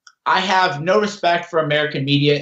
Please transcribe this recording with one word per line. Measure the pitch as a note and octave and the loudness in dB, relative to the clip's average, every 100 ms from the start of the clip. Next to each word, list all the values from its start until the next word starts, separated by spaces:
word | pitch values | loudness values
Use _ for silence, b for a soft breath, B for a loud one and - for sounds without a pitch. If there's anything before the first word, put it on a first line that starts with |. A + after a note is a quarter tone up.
| - _ C#3 | -20 _ -2
I | F3+ | -2
have | F#3+ F#3+ F3+ C#3+ | 0 0 0 -2
no | E3 G#3+ | 0 0
respect | G#3 - E3+ E3+ - | 0 -2 -2 -2 -2
for | E3 | -2
American | D3+ D3 D3 D3 | 0 0 -2 -4
media. | C3+ C#3+ D3 C#3+ | 0 2 2 2